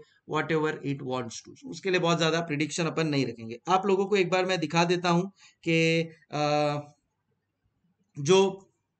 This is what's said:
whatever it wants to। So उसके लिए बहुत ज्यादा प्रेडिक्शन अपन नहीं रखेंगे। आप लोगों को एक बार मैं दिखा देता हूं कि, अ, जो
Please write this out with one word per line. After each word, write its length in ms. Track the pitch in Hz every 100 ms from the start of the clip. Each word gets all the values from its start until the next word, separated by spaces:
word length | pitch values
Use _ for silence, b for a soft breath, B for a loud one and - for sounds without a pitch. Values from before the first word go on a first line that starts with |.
| B B -
whatever 380 | 151 151 160 156
it 240 | 156 143 139
wants 380 | 135 127 117
to। 200 | - -
So 120 | - 277
उसके 240 | 165 190
लिए 100 | 180
बहुत 180 | 170 165
ज्यादा 220 | 160 165
प्रेडिक्शन 440 | 165 143 156 -
अपन 220 | 165 160 160
नहीं 200 | 139 127
रखेंगे। 320 | - 113 117 -
आप 180 | 185 196
लोगों 200 | 190 196
को 100 | 202
एक 140 | 175
बार 160 | 185 185
मैं 140 | 185
दिखा 240 | 156 165
देता 240 | 175 175 175
हूं 140 | 170 196 _ b b 170
कि, 400 | 165 165 165 165 B B
अ, 460 | 147 147 147 147 147 143 _ _ _ _ _ _ _ _ _ _ _ _ 143
जो 520 | 143 190 196 185 - _ _ _